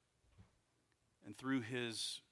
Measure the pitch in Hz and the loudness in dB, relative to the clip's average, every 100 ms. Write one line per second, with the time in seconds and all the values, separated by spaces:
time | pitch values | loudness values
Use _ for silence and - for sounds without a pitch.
0 | _ _ - - - _ _ _ _ _ | _ _ -20 -20 -20 _ _ _ _ _
1 | _ _ 104 104 131 135 110 127 120 107 | _ _ -14 -4 2 2 2 0 0 0
2 | - - - | -2 -4 -10